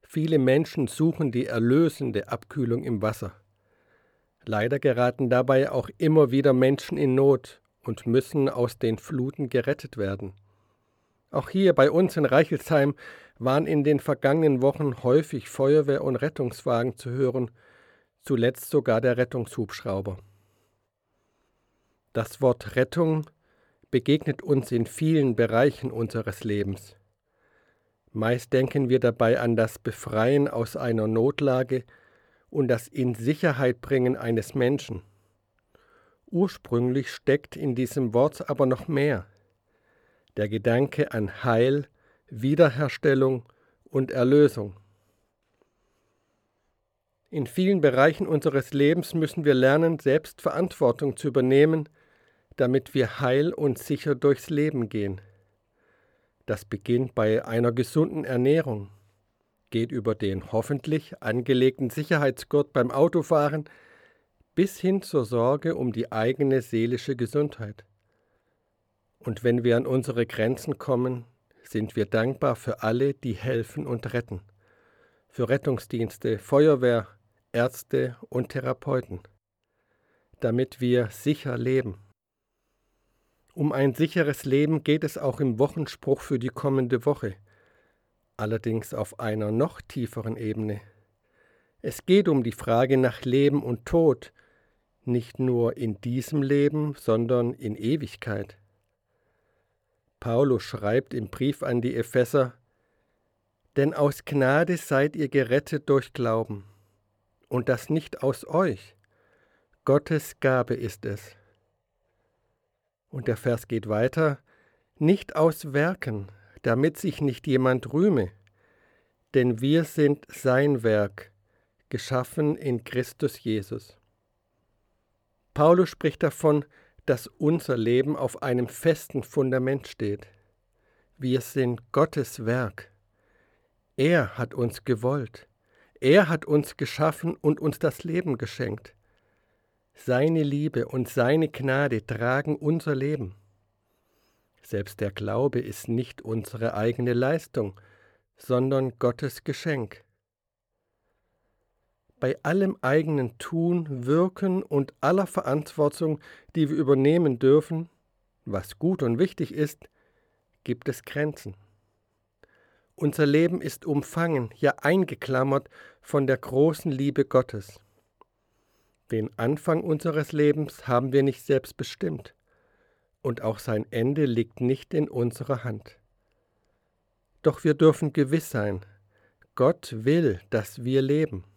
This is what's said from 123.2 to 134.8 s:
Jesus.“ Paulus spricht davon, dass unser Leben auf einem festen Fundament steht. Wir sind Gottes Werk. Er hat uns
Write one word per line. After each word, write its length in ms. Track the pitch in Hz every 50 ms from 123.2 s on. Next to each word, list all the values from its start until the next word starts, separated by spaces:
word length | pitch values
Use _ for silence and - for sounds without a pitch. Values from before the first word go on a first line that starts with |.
| 151 139 - -
Jesus.“ 580 | - 117 110 107 98 - 113 113 - - _ _ _ _ _ _ _ _ _ _ _ _ _ _ _ _ _ _ _ _ _ _ _ _ _ _ _ _ _ _ _ _ _
Paulus 340 | - 147 160 175 175 185 -
spricht 340 | - _ - 156 - -
davon, 420 | - 147 - - - 156 147 147 143 _ _ _ _ _ _ - _
dass 200 | - 135 120 -
unser 520 | - _ _ - 147 170 165 - - 131 117
Leben 380 | 110 117 120 127 131 143 151
auf 260 | 135 131 123 - -
einem 260 | - 139 120 123 123 117
festen 540 | - - - 165 160 - - - - 135
Fundament 640 | - - - 147 135 131 127 131 127 131 139 135 - -
steht. 380 | - - 117 101 101 113 - - _ _ _ _ _ _ _ _ _ _ _ _ _ _ _ _ _
Wir 240 | _ 131 127 127 127
sind 500 | 123 - - 139 127 123 120 120 - _
Gottes 540 | - 139 151 156 - 156 123 - - - 113
Werk. 480 | 110 120 127 123 101 - - - _ _ _ _ _ _ _ _ _ _ _ _ _ _ _ _ _ _ _ _ _ _
Er 400 | - 135 160 175 160 127 95 -
hat 160 | - 120 113
uns 320 | - 135 120 117 - -